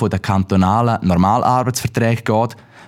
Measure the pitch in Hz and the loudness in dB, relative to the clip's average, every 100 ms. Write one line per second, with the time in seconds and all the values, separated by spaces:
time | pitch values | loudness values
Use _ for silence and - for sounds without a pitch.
0 | 107 98 - 98 92 98 92 110 120 110 | -2 -2 -2 -2 0 2 2 2 0 0
1 | 92 87 95 117 - 127 123 123 - - | 0 2 2 2 2 0 -2 -4 -4 -2
2 | 117 117 - 110 120 - - - | 0 0 0 0 -2 -6 -20 -20